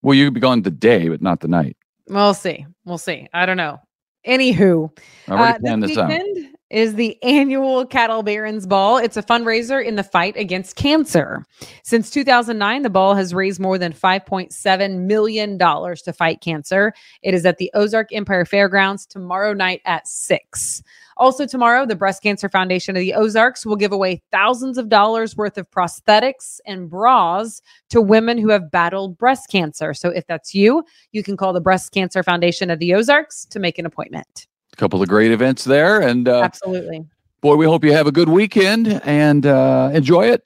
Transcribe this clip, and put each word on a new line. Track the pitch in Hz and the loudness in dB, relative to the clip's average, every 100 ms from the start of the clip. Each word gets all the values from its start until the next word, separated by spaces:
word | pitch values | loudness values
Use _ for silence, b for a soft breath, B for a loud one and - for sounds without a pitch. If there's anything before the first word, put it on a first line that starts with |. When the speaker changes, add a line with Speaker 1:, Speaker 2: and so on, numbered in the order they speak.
Speaker 1:
Well, | 135 139 | 2 4
you | 143 | 2
could | 123 | 2
be | |
gone | 127 123 | 0 0
the | 95 | -2
day, | 76 113 113 82 | 0 2 4 2
but | 80 | -2
not | 92 85 | -4 -4
the | 76 | -2
night. | 85 71 - _ _ _ | -2 -2 -6 _ _ _
Speaker 2:
We'll | 196 208 | 2 2
see. | 190 185 160 143 _ - | 2 -4 -8 -14 _ -12
We'll | 175 | -10
see. | - 147 131 | -8 -10 -8
I | 170 180 | -4 -2
don't | 185 | -2
know. | 160 139 _ _ _ _ - | -6 -8 _ _ _ _ -2
Anywho, | 254 262 180 196 165 156 _ b b b | 0 2 4 4 2 -2 _ b b b
Speaker 1:
I | |
already | 196 233 226 | 0 2 2
Speaker 2:
uh, | |
Speaker 1:
planned | 226 226 | -2 -2
Speaker 2:
this | 214 | -2
Speaker 1:
this | 226 | 0
out. | - | -2
Speaker 2:
weekend | 320 392 381 277 277 _ | -2 -4 -8 -12 -20 _
is | 214 226 208 | -2 -2 0
the | 233 - | -4 -4
annual | 247 285 277 269 269 262 254 | 0 2 2 0 0 -2 -2
Cattle | 269 233 226 | -2 0 0
Barons | 208 208 214 214 190 | -4 -4 -6 -8 -2
Ball. | 196 196 254 | 0 4 2
It's | 233 214 | 0 -4
a | |
fundraiser | 202 233 233 226 233 269 | -2 -2 0 -2 -2 -4
in | 233 214 | -2 -4
the | |
fight | 196 180 180 214 | -2 0 0 -4
against | 202 180 190 - | -6 -6 -8 -4
cancer. | 285 311 302 175 - - - B B B | 0 2 2 0 0 -8 -14 B B B
Since | - 233 220 | -2 -2 -2
two | - | -4
thousand | 269 247 233 220 | 2 2 2 -4
nine, | 202 247 | -2 -2
the | 269 | -2
ball | 185 190 202 | 2 2 2
has | 185 | 0
raised | 175 190 180 | -2 -4 -2
more | 190 190 | -4 -2
than | 175 | -4
five | 156 190 190 196 | -2 0 0 -2
point | 190 185 | -8 -8
seven | - 202 190 196 185 180 | -8 -2 0 0 -4 -2
million | 214 214 220 208 196 | 0 0 -2 -6 0
dollars | 175 151 175 170 | 0 0 -4 -10
to | - | -12
fight | 165 165 - | -2 -2 -2
cancer. | - 156 143 190 202 b b b | -6 -8 -2 0 0 b b b
It | - | -2
is | 185 170 | 0 0
at | 170 | 0
the | 180 | -4
Ozark | - 208 220 220 | -2 0 0 -2
Empire | 214 202 190 170 | -6 -2 -2 0
Fairgrounds | 202 202 196 196 196 - | 0 2 2 0 -2 -12
tomorrow | 196 180 180 208 | -16 -8 -4 -4
night | 208 185 185 - | -2 -2 -4 -4
at | 165 - | -4 -6
six. | - - 190 _ - - - b b b b | -14 -4 -4 _ -10 -10 -10 b b b b
Also | 254 262 277 | 0 2 -6
tomorrow, | 262 240 240 269 | 0 2 2 0
the | 202 | -2
Breast | 190 190 | -4 -2
Cancer | 208 202 196 | -4 -4 -4
Foundation | 190 185 180 - 190 | -2 -2 -2 -2 -4
of | |
the | 185 | -2
Ozarks | 202 220 214 233 247 | 0 0 2 2 0
will | 226 214 | -6 -2
give | 202 | -2
away | 196 190 175 _ | -2 -2 -4 _
thousands | 190 208 247 262 254 | 0 0 0 -4 -6
of | 226 | 2
dollars | 214 208 226 226 - | 4 4 0 -4 -6
worth | 208 196 | -6 -6
of | 175 | -10
prosthetics | - 175 - - 214 247 269 - - - | -4 -4 -4 2 4 4 -4 -14 -18 -14
and | 190 175 | -14 -12
bras | 175 226 254 175 180 226 - b b _ | 0 2 4 2 -2 -4 -10 b b _
to | 240 | 0
women | 208 220 226 233 | 4 4 4 0
who | 214 | 2
have | 208 165 | 0 0
battled | 175 170 190 196 175 | -2 0 -2 -8 -2
breast | 240 262 - | 0 0 -2
cancer. | 196 160 - 156 | -4 -4 -6 -8
So | 143 175 | -4 -4
if | 175 - | -4 -6
that's | 165 - 196 | -10 -6 4
you, | 202 294 320 b b | 4 4 -2 b b
you | 214 | -10
can | 202 196 | -8 -4
call | 196 | -2
the | 180 | -2
Breast | 165 190 - | 0 0 0
Cancer | - 185 190 | -4 -2 -2
Foundation | 185 175 175 170 185 | -2 0 0 -2 -4
of | 165 | -4
the | 170 185 | 0 0
Ozarks | 233 285 311 - - | 4 2 2 -14 -14
to | 214 | -6
make | 185 165 | -6 -6
an | 170 | -10
appointment. | - - - - - - _ _ | -10 -12 -12 -16 -20 -20 _ _
Speaker 1:
A | - | -6
couple | 101 95 | -4 0
of | 95 | 2
great | 104 110 | 4 4
events | 113 127 131 | 4 0 -2
there. | - 139 160 214 | 0 2 4 2
And, | 147 123 123 | 2 0 2
uh, | 123 | 2
Speaker 2:
Absolutely. | 120 - 185 185 170 160 160 _ _ _ | 0 -2 -8 -8 -8 -14 -16 _ _ _
Speaker 1:
boy, | 147 151 | 2 4
we | 160 | 4
hope | 165 | 4
you | 147 | 4
have | 147 151 | 4 4
a | |
good | 143 170 | 2 4
weekend | 170 208 214 190 220 226 208 | 4 2 2 2 2 0 -2
and, | - 147 151 147 143 | 0 2 4 4 4
uh, | 135 131 131 131 | 4 4 2 2
enjoy | 147 131 175 220 | 0 4 4 4
it. | 240 | 2